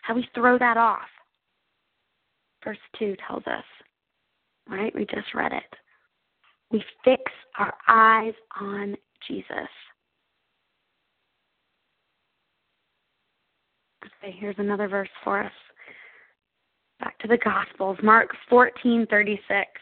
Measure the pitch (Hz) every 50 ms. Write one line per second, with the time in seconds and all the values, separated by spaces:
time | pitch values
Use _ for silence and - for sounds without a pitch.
0 | - - 226 247 240 - _ 240 233 247 247 247 247 240 226 226 233 226 202 -
1 | - - - _ _ _ _ _ _ _ _ _ _ _ _ _ _ _ _ _
2 | _ _ _ _ _ _ _ _ _ _ _ _ - - 214 - - - - -
3 | 226 208 190 - - - - - - - 60 55 - - - - - _ _ _
4 | _ _ _ _ _ _ _ _ _ _ _ _ _ - 190 190 208 220 - -
5 | 208 - - - 208 - - - - - - - - - - - _ _ _ _
6 | _ _ _ _ _ _ _ _ _ _ _ _ _ _ 226 214 - - - _
7 | - 254 262 - - - - - - _ _ - 202 - - - - - 226 226
8 | 220 220 226 220 220 220 214 - _ _ - - 208 196 202 101 - 101 101 -
9 | - _ _ _ - - 104 98 95 - - - - - - - - - - _
10 | _ _ _ _ _ _ _ _ _ _ _ _ _ _ _ _ _ _ _ _
11 | _ _ _ _ _ _ _ _ _ _ _ _ _ _ _ _ _ _ _ _
12 | _ _ _ _ _ _ _ _ _ _ _ _ _ _ _ _ _ _ _ _
13 | _ _ _ _ _ _ _ _ _ _ _ _ _ _ _ _ _ _ _ _
14 | - 208 - _ - 202 185 180 202 202 196 202 202 202 208 202 208 196 190 202
15 | 196 185 - - - - 196 202 208 208 - - - _ _ _ - - - -
16 | - - - - _ _ _ _ _ _ _ _ _ _ _ _ _ _ _ _
17 | - - - _ - 208 233 233 - 220 202 202 - - - - 196 190 190 180
18 | 202 214 220 226 214 - - - - - 247 247 247 - - - - 247 233 233
19 | 226 214 220 208 208 208 214 202 - - 202 202 185 - _ -